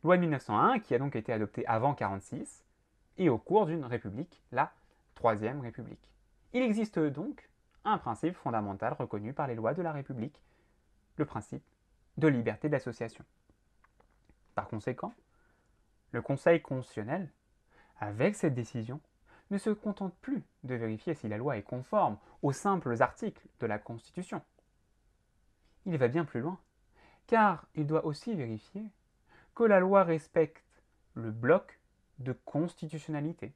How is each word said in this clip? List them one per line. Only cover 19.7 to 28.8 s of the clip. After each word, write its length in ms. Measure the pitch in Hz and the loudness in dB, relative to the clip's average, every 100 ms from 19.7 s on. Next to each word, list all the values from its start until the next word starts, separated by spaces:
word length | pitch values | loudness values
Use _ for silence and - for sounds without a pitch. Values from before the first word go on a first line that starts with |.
| 208 214 196 190 - | -2 -4 -6 -6 -8
plus 220 | - 262 - _ | -6 -6 -6 _
de 120 | 127 127 | -8 -4
vérifier 380 | 113 110 - | -4 -4 -4
si 140 | 156 113 | -6 -4
la 100 | 104 | -4
loi 200 | 135 117 | -2 -4
est 60 | |
conforme 540 | - 123 127 214 160 104 - - | -6 -10 -2 0 0 -2 -12 -4
aux 100 | 143 | -2
simples 500 | 135 208 190 143 117 | 0 0 0 0 2
articles 460 | 123 - 220 - - _ | 2 2 -8 -8 -20 _
de 80 | 113 | -4
la 120 | 104 | -4
Constitution. 640 | - 117 - - 180 196 - _ _ _ _ _ _ _ _ _ _ _ _ _ 202 | -6 -14 -12 -12 -8 -10 -12 _ _ _ _ _ _ _ _ _ _ _ _ _ -4
Il 120 | 160 | 2
va 100 | 123 | 2
bien 180 | 147 156 | 2 0
plus 160 | 127 | -2
loin, 180 | 135 185 _ _ _ _ - _ - | -4 -6 _ _ _ _ -20 _ 2
car 380 | 233 208 165 - - | 6 6 4 -6 -4
il 120 | 147 | 0
doit 180 | 156 160 | 0 0
aussi 300 | 147 - 208 | -6 -4 -4
vérifier 500 | 120 110 - 196 | -4 -8 -10 -12